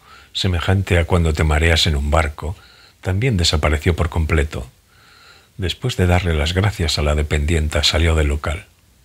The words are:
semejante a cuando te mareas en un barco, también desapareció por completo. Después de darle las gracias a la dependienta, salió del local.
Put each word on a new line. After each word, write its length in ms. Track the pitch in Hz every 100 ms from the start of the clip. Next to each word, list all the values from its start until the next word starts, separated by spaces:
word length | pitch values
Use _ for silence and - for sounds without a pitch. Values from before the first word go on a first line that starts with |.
| - - -
semejante 640 | - 98 87 - 95 95 90
a 60 |
cuando 280 | 80 90 82
te 100 | 78
mareas 460 | 80 76 80 82 -
en 80 | 73
un 160 | 71
barco, 420 | 76 76 - 78 - - - - _
también 360 | - 92 131 101
desapareció 600 | 85 80 76 76 90 78
por 120 | 80
completo. 640 | - 78 80 73 - 60 - _ _ _ - - - _ -
Después 400 | 92 - 123 -
de 100 | 90
darle 260 | 87 87
las 180 | 80 76
gracias 460 | 90 101 - 80 -
a 40 |
la 140 | 73 76
dependienta, 640 | 73 78 73 80 76 78
salió 320 | - 78 82
del 140 | 80 73
local. 380 | 73 - 78 - _ _ _